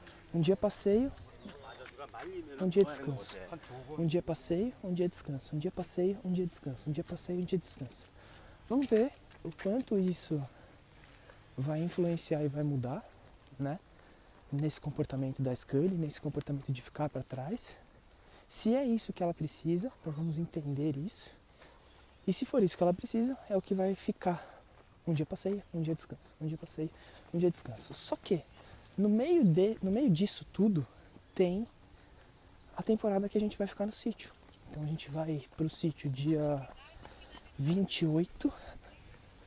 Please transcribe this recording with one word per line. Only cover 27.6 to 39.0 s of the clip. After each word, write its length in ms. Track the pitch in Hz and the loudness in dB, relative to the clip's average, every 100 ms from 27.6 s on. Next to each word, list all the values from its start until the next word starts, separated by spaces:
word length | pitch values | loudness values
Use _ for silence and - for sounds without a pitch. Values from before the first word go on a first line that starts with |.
| - - - | -8 -12 -10
Só 220 | - - 302 | -6 -4 -4
que, 260 | - 165 - - - - - - | 0 0 0 -18 -20 -20 -8 2
no 100 | 208 | 4
meio 360 | 214 285 349 | 4 6 6
de, 340 | 208 160 202 220 | 8 8 4 4
no 100 | 190 | 0
meio 180 | 214 285 | 4 4
disso 340 | 156 202 - - | 4 2 -2 -8
tudo, 340 | - 214 175 127 - - - - - | 2 4 4 -2 -10 -20 -20 -12 2
tem 320 | 180 185 233 - - - - - - - - - - - | 2 2 -4 -10 -20 -20 -20 -20 -20 -20 -20 -20 -14 -4
a 60 | |
temporada 480 | 180 220 214 196 202 | 2 2 4 2 2
que 80 | 214 | 0
a 40 | |
gente 160 | 208 - | 0 0
vai 100 | 196 | -4
ficar 180 | - 208 | -2 -4
no 60 | |
sítio. 400 | - - - - - - - - | -2 -4 -6 -12 -18 -20 -20 -12
Então 120 | 151 | -6
a 60 | 151 | -4
gente 220 | 156 - | -4 -4
vai 360 | 151 160 151 - - | -4 -2 -2 -4 -2
pro 140 | 156 | -2
sítio 400 | - 165 - 147 | 0 -2 0 -4
dia 580 | 131 147 156 147 143 127 - - - - - - - - - | -2 2 2 2 0 -4 -14 -20 -18 -18 -18 -18 -20 -14 -2
vinte 440 | 143 185 190 - | 2 2 2 2
e 40 | 160 | 4
oito 460 | 156 180 - 285 - - - - - | 4 2 0 -2 -2 -12 -16 -18 -20